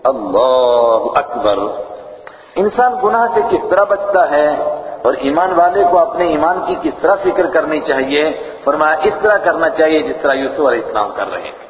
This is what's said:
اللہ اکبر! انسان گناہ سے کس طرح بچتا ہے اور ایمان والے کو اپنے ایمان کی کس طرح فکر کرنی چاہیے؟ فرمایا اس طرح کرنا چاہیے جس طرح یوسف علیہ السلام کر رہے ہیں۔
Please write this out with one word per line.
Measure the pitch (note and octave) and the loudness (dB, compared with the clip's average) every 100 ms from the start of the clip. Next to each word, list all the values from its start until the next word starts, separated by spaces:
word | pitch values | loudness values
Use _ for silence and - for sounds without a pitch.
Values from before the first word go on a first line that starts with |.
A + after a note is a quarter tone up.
اللہ | B2 B2+ G2+ G2 B2+ B2+ B2 A#2+ A#2 A2+ A#2 - | -2 -2 -2 0 2 4 4 4 4 2 0 -2
اکبر! | C#3 - G#2+ G2 G#2 - - - - - - - - - | -2 -2 0 0 -2 -6 -10 -14 -16 -18 -20 -20 -10 -2
انسان | G3+ A#3+ B3 A#3+ | -2 2 0 2
گناہ | G#3 A3+ A#3 | 0 2 0
سے | A3 F#3 | 0 0
کس | F#3+ - | 0 0
طرح | F#3 G3+ | 2 2
بچتا | G3+ G3+ F#3+ E3 | 0 0 0 2
ہے | D3 D3+ D3 - - - - | 2 2 0 -4 -6 -8 -4
اور | A#2+ | -2
ایمان | C#3 C#3 D3+ F#3 E3+ | 0 -2 0 0 2
والے | F3 F#3+ F3+ | 2 4 2
کو | F3 | 4
اپنے | E3 F3 F3 | 2 0 0
ایمان | D3+ D#3 F3+ E3+ | 2 0 0 -2
کی | F3+ | -4
کس | D#3 - | -4 -2
طرح | D#3+ G3 | 0 2
فکر | F#3 - E3 | 0 0 0
کرنی | E3 D3+ D#3 | 0 0 -4
چاہیے؟ | - C3+ C3 C#3+ D#3 - - - | -2 -2 0 0 0 -2 -10 -6
فرمایا | - D3+ D#3 D#3 | -2 2 2 2
اس | G#3 - | 0 0
طرح | G#3+ G3+ | 2 2
کرنا | F3+ D#3+ D#3+ | 2 2 0
چاہیے | D#3 D#3 D#3 | 2 2 2
جس | C3 - | 0 -4
طرح | D3 | -2
یوسف | C3+ C3+ - | 0 -2 0
علیہ | C#3+ A#2 - | 0 0 -2
السلام | A2 G2+ G2 | -4 -4 -4
کر | G2 | -8
رہے | F2+ | -8
ہیں۔ | - - - | -12 -16 -20